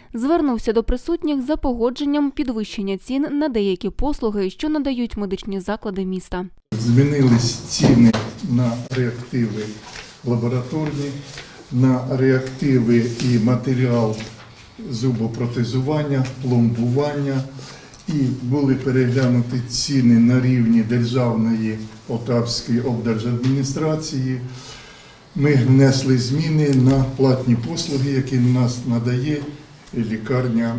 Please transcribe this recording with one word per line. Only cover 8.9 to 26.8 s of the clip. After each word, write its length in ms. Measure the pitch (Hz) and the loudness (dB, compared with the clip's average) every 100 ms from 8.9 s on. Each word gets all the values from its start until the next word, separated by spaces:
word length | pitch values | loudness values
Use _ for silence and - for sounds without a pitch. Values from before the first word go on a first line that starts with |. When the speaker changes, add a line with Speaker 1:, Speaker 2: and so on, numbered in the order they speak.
| 131 | -2
Speaker 2:
реактиви 680 | 120 117 - 127 110 107 107 107 - - - - 131 | -2 -4 -6 -2 -2 -4 -8 -12 -16 -18 -18 -10 -2
лабораторні, 840 | 120 120 127 - 156 151 143 143 135 - - - - - | -2 0 -2 -4 -4 -4 -4 -6 -8 -12 -16 -18 -20 -6
на 460 | 127 131 127 127 135 | 2 4 4 0 2
реактиви 880 | 131 127 - - 147 127 113 117 117 - 131 | 4 2 0 -4 2 2 4 4 2 -2 0
і 80 | 120 | 2
матеріал 760 | 113 123 139 123 127 120 110 107 - - - - - - 208 | 2 2 0 0 2 2 0 -2 -10 -14 -20 -20 -20 -16 -10
зубопротезування, 1400 | 117 131 113 113 - 120 127 110 131 131 151 147 135 123 - | -4 -2 -2 -4 -4 -4 -2 -2 -2 -2 -2 -2 -2 -2 -4
пломбування. 1000 | 131 120 117 104 120 131 147 143 139 135 131 - - - - - - | 0 2 2 2 0 0 0 -2 -2 -2 -4 -12 -16 -18 -20 -14 -6
І 60 | 156 127 120 | -2 0 -2
були 340 | 123 143 139 131 | -2 0 2 0
переглянуті 840 | 135 127 123 123 123 120 120 127 117 | 2 2 2 2 2 2 0 -4 -4
ціни 500 | - - 139 120 117 | -6 0 2 6 6
на 220 | 117 127 | 6 4
рівні 400 | 127 127 113 117 | 4 2 4 4
державної 960 | 107 120 117 127 120 110 113 110 110 107 - - - | 4 0 0 2 0 2 0 0 -2 -4 -10 -16 -8
Полтавської 760 | 113 - 120 110 - - 117 | -6 0 0 0 -4 -2 0
облдержадміністрації. 1600 | 127 113 113 107 120 120 131 139 135 156 156 156 156 135 127 127 123 127 - - - - - - - - | 0 -2 -2 -2 -2 0 0 0 0 -2 0 -2 -2 -4 -2 -4 -6 -12 -16 -18 -20 -20 -20 -20 -12 0
Ми 200 | 143 135 | 2 4
внесли 640 | 120 135 135 - 131 127 | 6 6 6 4 2 2
зміни 520 | 117 143 160 156 147 | 2 -2 0 2 4
на 360 | 131 | 4